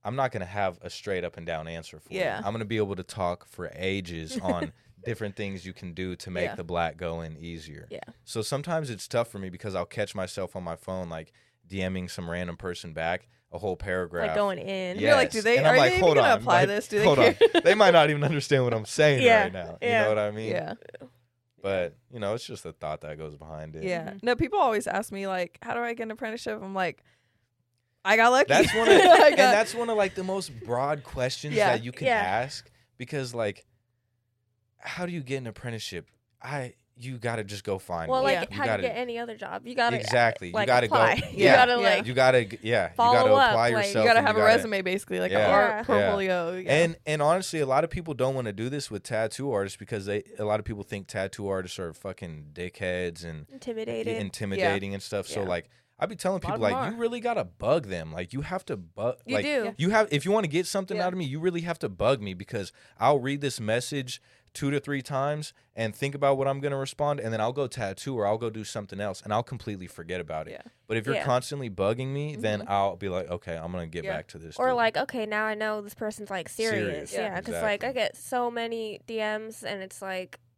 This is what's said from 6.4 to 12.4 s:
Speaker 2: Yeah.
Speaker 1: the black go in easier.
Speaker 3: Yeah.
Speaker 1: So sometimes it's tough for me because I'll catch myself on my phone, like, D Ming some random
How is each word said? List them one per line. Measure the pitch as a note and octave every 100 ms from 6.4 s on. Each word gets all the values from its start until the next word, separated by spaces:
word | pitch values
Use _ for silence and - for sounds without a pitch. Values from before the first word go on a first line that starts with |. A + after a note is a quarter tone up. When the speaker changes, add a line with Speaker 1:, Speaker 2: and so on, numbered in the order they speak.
| F2
Speaker 2:
Yeah. | -
Speaker 1:
the |
black | E2+ F2 E2 D#2+
go | F2 E2
in | E2 D#2
easier. | E2+ E2 D#2 D2 D2+
Speaker 3:
Yeah. | - - -
Speaker 1:
So | - A#2
sometimes | G#2+ C#3 D3 E3 D3
it's | G#2 -
tough | A#2 A#2
for | G2+
me | F#2+
because | F2 A2
I'll | F#2+ F2
catch | - G#2
myself | G2+ F#2 - F#2 F#2+
on |
my | F2+ E2
phone, | - F#2 F2
like, | D#2+ D#2+ _ _ _ _
D | F#2+ F#2
Ming | F#2 F2+
some | - E2+
random | E2+